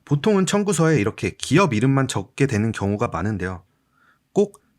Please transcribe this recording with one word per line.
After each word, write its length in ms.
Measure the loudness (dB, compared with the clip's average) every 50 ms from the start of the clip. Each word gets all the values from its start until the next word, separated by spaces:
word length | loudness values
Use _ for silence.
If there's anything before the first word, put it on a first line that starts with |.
| _
보통은 400 | -4 -2 0 2 2 2 2 2
청구서에 540 | 0 0 -2 0 0 0 2 2 2 2 2
이렇게 360 | 2 0 -2 -4 -6 -6 -6
기업 380 | _ -6 2 4 4 4 4 2
이름만 340 | 2 2 2 2 2 0 -2
적게 380 | -4 -6 -6 -8 _ -2 -2
되는 260 | 0 2 0 0 -2
경우가 360 | -2 -2 -2 -2 -2 -2 -2 -4
많은데요. 560 | -4 -4 -4 -4 -4 -4 -6 -8 -8 -10 -16 _ _ _ _ _ _ _ _ _ _ _ _ _ _
꼭 280 | 0 0 0 -2 -18 _ _ _